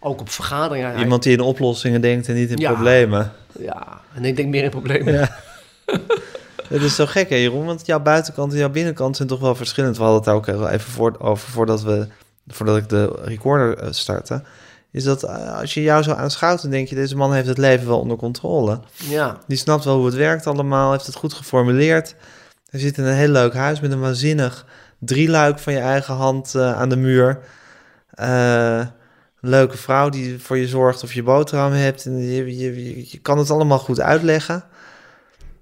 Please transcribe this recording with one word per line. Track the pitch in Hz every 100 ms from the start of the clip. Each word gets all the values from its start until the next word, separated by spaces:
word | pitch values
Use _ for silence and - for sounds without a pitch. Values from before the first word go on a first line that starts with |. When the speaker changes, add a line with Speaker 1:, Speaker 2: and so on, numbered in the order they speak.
| 143
Speaker 1:
Ook | 135
op | 107
vergaderingen. | - - 143 160 139 127 120
Speaker 2:
Iemand | 117 123
die | 135
in | 123
oplossingen | 123 127 127 117 127 117
denkt | 120 120 120
en | 120
niet | 120
in | 120
Speaker 1:
Ja. | 156
Speaker 2:
problemen. | 117 117 127 117 104 107 - - -
Speaker 1:
Ja, | 113 - - - -
en | - 123
ik | 131
denk | 143
meer | 139
in | 139
problemen. | 127 131 139 127
Speaker 2:
Ja. | 143 139 - - - - _ -
<laughs> | - - 440 - - - - -
Het | 143
is | 143 143
zo | 147
gek, | - 185
hè, | 131
Jeroen? | 123 127 160
Want | 165 -
jouw | 156
buitenkant | 147 156 160 151 143
en | 143
jouw | 143
binnenkant | 143 170 151 131 139
zijn | 139
toch | 127
wel | 131 123
verschillend. | 120 - 135 113
We |
hadden | 110 110
het | 110
daar | 107
ook | 104 101 107
even | 107 107
voor, | 120 113 110
over | 113 107 -
voordat | 120 113 110
we, | 107 104 107 - _ _ -
voordat | - 110 107
ik | 107
de | 104 101 -
recorder, | - 110 120 143 120 107
eh, | -
startte. | - - 98 - 127 139 - - - _
Is | 139
dat, | 135 135
eh, | - - 110 -
als | -
je | -
jou | 151 151
zo | 151
aanschouwt, | 151 135 - 170 175
dan | 151
denk | 135 131
je: | 135
"Deze | 135 135
man | 139
heeft | 139 127
het | 131
leven | 135 127 120
wel | 120
onder | 123 113
controle." | 117 123 - 170 113 107 120
Speaker 1:
Ja. | - 143 151 139 - -
Speaker 2:
Die | 135
snapt | - 151
wel | 143 135
hoe | 127
het | 123
werkt | 151 160 160
allemaal, | 143 139 135 135
heeft | 135 135
het | 131
goed | 160
geformuleerd. | - - 131 123 127 151 160 160 - - - - _ _
Hij | 139
zit | 143 143
in |
een | 131 135
heel | 147
leuk | 139 120
huis | 123 139 151
met | 147
een | 135
waanzinnig | 131 127 147 147 127 123 - - - _
drieluik | 120 131 160 160 147 147
van | -
je | 139
eigen | 123 135 135
hand, | 131 135 135 131 131
eh, | 127 110
aan | 127
de | 127
muur. | 131 127 127 139 - - - - _ _ _
Eh, | - 120 127 123 120 117 117 120 - _ _ _ _ 127
leuke | 131 131 117
vrouw | - 135 143
die | 139 127 127
voor | 123 131
je | 127
zorgt | 131 131 127
of | 120
je | 120
boterham | 117 135 147 147 139
hebt. | 139 139 135 127
En | 127
je, | 123 127 131 123
je, | 127 123
je, | 123 120 120
je | -
kan | - 143
het | 147
allemaal | 156 151 135
goed | - 127
uitleggen. | 135 156 165 156 - 175 - _ - - - _ _ _ - -